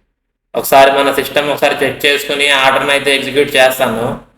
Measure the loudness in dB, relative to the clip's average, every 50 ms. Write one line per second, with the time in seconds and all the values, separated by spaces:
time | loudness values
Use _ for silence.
0 | _ _ _ _ _ _ _ _ _ _ -10 -8 -2 2 4 6 6 6 4 2
1 | 0 0 0 -2 -4 -2 -4 -2 -2 -2 -2 -2 -2 -2 -2 -2 -4 -4 -4 -2
2 | 0 0 0 -2 -4 -6 -4 -2 0 0 0 2 2 2 2 0 0 0 -2 0
3 | 0 0 -2 -2 -2 -2 0 0 0 2 2 2 2 2 2 0 -2 -2 -2 -2
4 | -4 -4 -6 -8 -14 _ _